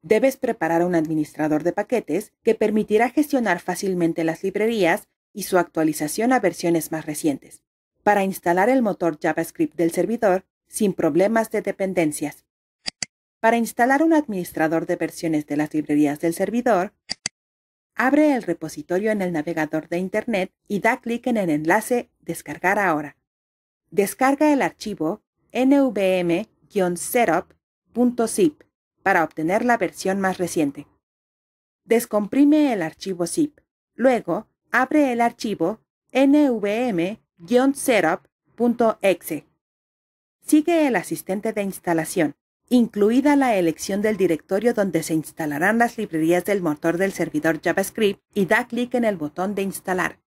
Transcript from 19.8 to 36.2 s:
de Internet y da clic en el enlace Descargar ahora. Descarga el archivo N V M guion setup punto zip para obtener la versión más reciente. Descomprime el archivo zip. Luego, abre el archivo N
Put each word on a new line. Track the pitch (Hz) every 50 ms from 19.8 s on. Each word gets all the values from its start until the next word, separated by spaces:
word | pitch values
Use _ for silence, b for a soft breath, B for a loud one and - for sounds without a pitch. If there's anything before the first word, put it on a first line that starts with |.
| 151 -
de | - 175
Internet | 185 190 - 214 214 - 226 190 185 190 _ _ _
y | _ 208 196
da | - 220 240 240 _
clic | 233 233 233 -
en | 254 240
el | 226 196 170
enlace | 151 151 151 160 180 214 220 - 247 247 - _ _ _
Descargar | _ - 165 - - - 147 - - 180 202 208
ahora. | 202 185 160 147 151 143 - _ _ _ _ _ _ _ _ _ _ _ _ _ _ _
Descarga | - 185 202 196 - - 262 262 277 277 302 302 294
el | 269 208
archivo | 165 - _ - 214 202 - - 156 - - _ _ _ _ _ _ -
N | 226 254 262 277 285 277
V | 262 202 208 196 185 185 185
M | 180 170 170 175 220 _ _ _ _ _ _
guion | 202 185 180 175
setup | 170 - - - 247 233 190 160 175 - _ _ _ _ _ _ _ _ _ _
punto | 226 247 247 240 - 233
zip | 220 - - 190 156 - _ _ _ _ _ _ _ _ _ _
para | 190 196 180 160
obtener | 156 _ - 156 160 185 220 233
la | 247 240
versión | - 185 165 - - - 190 190 202
más | 196 190 180 -
reciente. | 185 170 - 175 156 143 139 - 143 _ _ _ _ _ _ _ _ _ _ _ _ _ _ _ _ _ _ _ _
Descomprime | - 226 233 233 - - 208 208 196 - 269 285 285 302 311 302 285 240
el | 196
archivo | 165 160 - _ - 196 190 175 175
zip. | 170 - - 147 - _ _ _ _ _ _ _ _ _
Luego, | - 226 269 254 220 - - 165 190 226 _ _ _ _ _
abre | - 233 254 254 - 302 294 269 240
el | 233
archivo | 233 233 233 _ - 233 202 - 165 170 214 - _ _ _ _ _ _
N | _ 247